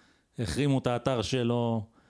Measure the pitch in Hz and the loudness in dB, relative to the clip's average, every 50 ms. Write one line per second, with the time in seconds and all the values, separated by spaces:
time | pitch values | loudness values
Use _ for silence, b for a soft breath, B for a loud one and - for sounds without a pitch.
0 | b b b b b b _ - 117 87 - 120 147 143 135 127 - 123 120 117 | b b b b b b _ -6 -6 -4 -2 0 2 2 2 2 0 0 -2 0
1 | - 135 131 117 104 - 131 123 120 117 120 120 120 117 117 110 104 b b b | 0 0 0 0 0 0 0 0 2 2 2 2 0 0 0 -2 -4 b b b
2 | b | b